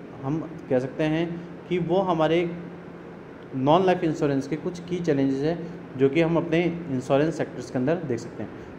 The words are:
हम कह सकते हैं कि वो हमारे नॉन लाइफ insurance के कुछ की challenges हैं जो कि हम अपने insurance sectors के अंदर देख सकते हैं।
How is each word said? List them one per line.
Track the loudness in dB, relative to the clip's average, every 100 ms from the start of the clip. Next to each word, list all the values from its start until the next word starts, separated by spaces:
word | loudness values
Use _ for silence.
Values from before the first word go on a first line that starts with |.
| -14 -8
हम | -4 -4 -4 -8 0
कह | 0
सकते | 0 0
हैं | 0 2 0 -4 -10 -12 -4
कि | -2
वो | 2 2 2
हमारे | 4 4 4 2 -4 -10 -14 -16 -16 -16 -16 -16 -16 -8 0
नॉन | 4 6 6
लाइफ | 4
insurance | 2 0 0 0 -2
के | -4
कुछ | -4 -8 -6
की | -2
challenges | 2 2 2 2
हैं | 0 -2 -6 -12 -6 2
जो | 4
कि | 6
हम | 4 4
अपने | 4 2
insurance | 2 0 -4 -2 2 4 4 0
sectors | -4 -6 -4
के | 0
अंदर | 0 0 -2
देख | -4
सकते | -6 -10
हैं। | -10 -10 -14